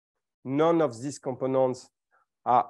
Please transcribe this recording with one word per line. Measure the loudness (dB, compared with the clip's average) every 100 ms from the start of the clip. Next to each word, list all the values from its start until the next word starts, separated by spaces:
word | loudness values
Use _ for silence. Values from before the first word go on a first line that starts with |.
| _ _ _ _
none | -6 0 2 2
of | 0 -4
these | -12 -8
components | -10 -6 -2 0 0 -2 -12 _ _ _ _ _ 0
are | 2